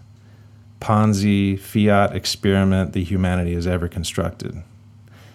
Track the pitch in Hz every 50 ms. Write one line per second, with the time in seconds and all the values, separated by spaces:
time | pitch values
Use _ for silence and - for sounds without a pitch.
0 | - - - - - - - - - - - - - - - - - - 110 104
1 | 107 107 104 98 101 104 101 101 101 98 98 95 - - - 110 104 104 101 101
2 | 101 101 - 95 - - - - - 98 98 98 95 95 95 95 95 76 - 98
3 | 90 85 101 92 92 90 92 90 87 87 87 87 85 90 90 87 85 82 - 92
4 | 82 - - - 87 90 - - - - - 82 - - - - - - - -
5 | - - - - - -